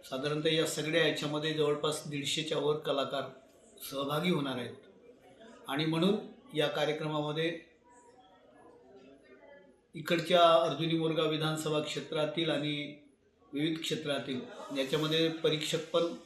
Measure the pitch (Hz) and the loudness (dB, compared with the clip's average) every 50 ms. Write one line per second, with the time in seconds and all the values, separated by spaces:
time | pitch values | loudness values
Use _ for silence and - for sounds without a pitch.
0 | - - 135 131 139 147 151 151 151 165 160 160 156 - - 156 147 156 156 165 | -10 -6 -6 -4 -2 -2 -2 0 2 2 2 2 2 0 0 -4 -2 0 2 4
1 | 160 151 143 - 156 147 147 151 151 160 151 151 147 143 147 147 - 151 147 - | 4 4 2 0 -2 -2 -2 -2 -2 -2 0 2 2 2 2 0 0 -2 -2 -4
2 | - 151 147 143 135 - - 165 156 156 156 147 143 147 151 156 - 156 139 135 | -6 -6 -6 -4 -4 -2 -2 -2 -2 -2 -2 0 2 0 0 0 -2 -2 0 0
3 | 131 127 143 139 131 131 - - - - - - - - - - - - 139 135 | 0 -2 -2 -4 -6 -6 -12 -18 -20 -20 -20 -20 -20 -20 -20 -16 -14 -8 -6 -4
4 | 139 135 147 160 170 180 170 147 139 135 131 123 120 117 - - - - - - | -4 -2 -2 0 2 2 2 2 0 -2 -4 -4 -6 -8 -10 -14 -20 -20 -20 -20
5 | - - - - - - - - - - - - - - 135 147 160 160 160 165 | -20 -20 -20 -20 -20 -20 -20 -20 -20 -20 -20 -18 -8 -6 -2 -2 0 0 2 2
6 | 170 196 214 208 - - - - - - - 151 147 143 - 156 151 151 147 151 | 4 4 2 2 -2 -10 -18 -20 -20 -6 -2 0 0 0 2 0 0 0 0 -2
7 | 156 151 151 151 147 151 147 156 165 165 - - - - _ _ _ - - - | -4 -4 -2 -2 -2 -2 -2 -2 -2 -2 -4 -6 -12 -20 _ _ _ -20 -20 -20
8 | - - - - - - - - - - - - - - - - - 254 131 262 | -20 -20 -20 -20 -20 -20 -20 -20 -20 -20 -20 -20 -20 -20 -20 -20 -20 -20 -20 -20
9 | 262 269 139 - - - 127 - - 285 - - - - - _ _ _ _ 160 | -20 -20 -20 -20 -20 -20 -20 -20 -20 -20 -20 -20 -20 -20 -20 _ _ _ _ -10
10 | 151 - 175 165 156 - 180 175 170 165 165 165 170 160 143 139 160 160 165 165 | -2 0 0 0 2 4 6 8 10 10 10 8 6 4 0 -2 -2 0 0 0
11 | 160 160 156 165 160 156 156 147 156 156 156 156 - 160 151 151 147 - - 143 | 0 0 2 2 2 0 0 0 0 -2 -2 -2 -2 0 0 0 -2 -2 -6 -6
12 | 131 - 151 156 151 151 - 170 160 156 147 139 147 147 147 147 147 143 - - | -6 -4 -2 -2 -2 0 0 -2 0 0 0 -2 -2 -2 -4 -4 -6 -8 -10 -16
13 | - - _ _ _ _ _ _ - - - 139 151 170 160 - - - 156 123 | -20 -20 _ _ _ _ _ _ -20 -8 -4 -2 0 0 0 -2 -2 -4 -4 -4
14 | - 147 139 131 123 143 131 120 117 - - - - - 139 135 127 131 156 151 | -2 -2 -2 -2 -2 -4 -6 -6 -6 -8 -12 -14 -12 -8 -4 -2 -2 0 0 0
15 | 156 151 160 160 165 160 160 - - 156 151 151 - - - 156 156 - - 170 | 0 0 2 2 2 2 0 0 0 0 0 0 -2 -2 -2 -4 -4 0 2 2
16 | 170 170 - - - | 2 2 -2 -8 -14